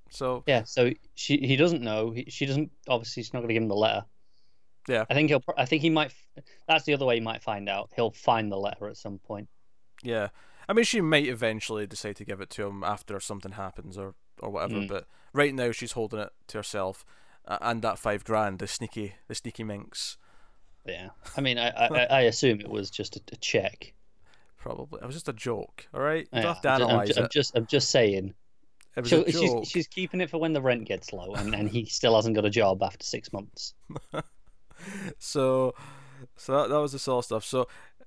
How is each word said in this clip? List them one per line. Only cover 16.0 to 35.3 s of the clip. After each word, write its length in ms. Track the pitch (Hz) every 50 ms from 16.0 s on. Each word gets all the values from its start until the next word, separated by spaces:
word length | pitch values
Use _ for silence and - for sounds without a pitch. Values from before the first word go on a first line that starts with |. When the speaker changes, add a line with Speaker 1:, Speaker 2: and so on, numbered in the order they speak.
| 113 104 113 107
Speaker 1:
it 80 | 104 - - - -
to 100 | - - 107
herself. 460 | 101 - - 101 95 95 95 - - - - - - - - - -
Uh, 120 | - 104 -
and 200 | - 120 117 113 110
that 160 | 113 92 -
five 240 | - 113 104 101 -
grand, 360 | - 110 107 107 101 95 90
the 80 | 101
sneaky, 480 | 95 - - 117 104 - 113 104 95 - - -
the 80 | - 107
sneaky 280 | - - 120 - - 113
minx. 540 | 107 101 101 - - - - - - - - - - - - - - - - - - - - -
Speaker 2:
Yeah. 240 | 95 87 85 92 95 - - - - -
I 40 | 143
mean, 180 | 139 131 120 120
I, 100 | 117 120
I, 160 | - 113 120
I, 160 | 120 156 123 123
I 160 | 120 135 135
assume 380 | 123 113 - - 143 127 110 101
it 80 | 104 107
was 200 | 110 104 98 -
just 260 | - - 101 - -
a, 40 | - - -
a 40 | -
check. 580 | - - - - 110 95 95 - - - - - - - - - - - - - - - - -
Speaker 1:
Probably. 420 | - - 123 - - 135 147 160 -
It 40 | -
was 100 | 123 139
just 140 | 165 - 147
a 40 | 127
joke, 540 | 110 - 123 117 101 - - - - - - -
all 80 | 135
right? 260 | 139 151 156 160 151 -
You 80 | - 117
Speaker 2:
Yeah, 20 |
Speaker 1:
don't 120 | - 170 165
have 60 | - -
to 60 | 139
Speaker 2:
I'm 80 | 131 131
ju-, 40 | 123
I'm 40 | 117
Speaker 1:
analyze 180 | 117 107 101 104
Speaker 2:
ju-, 40 | - 123
I'm 60 | 113
Speaker 1:
it. 60 | -
Speaker 2:
just, 260 | - 151 131 - -
I'm 80 | 120 113
just 240 | - - 135 - -
saying. 420 | - 131 117 104 101 95 95 98 - - - - - - - - - - - - -
Speaker 1:
It 60 | 127
was 80 | 123 120
Speaker 2:
She'll, 120 | 170 156 -
Speaker 1:
a 80 | 165
joke. 280 | 160 170 160 139 120 113 107
Speaker 2:
she's, 40 | -
she's 180 | - 175 151
keeping 320 | - - 190 185 - - 180
it 100 | 180 147
for 80 | - 160
when 120 | 160 160 156
the 80 | 143
rent 240 | 131 131 123 117 107
gets 280 | 107 101 92 - - 104
low 200 | 92 87 95 104
and, 180 | 101 101 104 107
and 140 | 104 107 101
he 160 | 107 120 110
still 300 | - - - - 117 113
hasn't 200 | 110 107 113 110
got 80 | 107 104
a 40 | 101
job 320 | 98 113 107 98 95 95
after 220 | 98 - - - -
six 260 | - - 113 - -
months. 440 | - 98 101 - - - - - - - - - 147 147 - -
Speaker 1:
<laughs> 120 | - 151 - - - - - - - - - - - - 175 190 190 98 98 - -
So, 580 | - - -